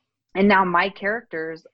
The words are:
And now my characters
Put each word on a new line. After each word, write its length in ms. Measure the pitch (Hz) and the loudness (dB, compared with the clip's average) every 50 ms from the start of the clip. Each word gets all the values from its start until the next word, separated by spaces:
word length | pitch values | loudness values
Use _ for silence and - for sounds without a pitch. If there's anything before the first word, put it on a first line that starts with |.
| _ _ _ _ _ _ - | _ _ _ _ _ _ -2
And 120 | 190 196 202 | 0 2 4
now 160 | 202 190 190 | 4 4 2
my 260 | 180 175 175 185 202 | 2 2 0 0 -2
characters 760 | 196 - - 202 214 233 226 _ - 160 160 160 160 160 - - | -4 -6 -6 -6 -6 -6 -8 _ -10 -10 -10 -10 -12 -14 -18 -20